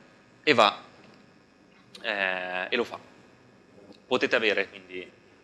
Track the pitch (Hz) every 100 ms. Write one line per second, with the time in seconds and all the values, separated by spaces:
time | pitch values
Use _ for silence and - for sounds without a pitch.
0 | - - _ - - 123 104 - - -
1 | - - - - _ _ _ - - -
2 | 117 104 95 92 90 90 92 123 113 92
3 | - - - - - - - - - -
4 | - 127 135 123 110 98 95 101 92 92
5 | 87 - - -